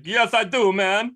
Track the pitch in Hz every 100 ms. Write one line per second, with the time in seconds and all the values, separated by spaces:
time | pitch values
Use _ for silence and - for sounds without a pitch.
0 | 151 226 226 240 208 254 208 190 190 202
1 | 233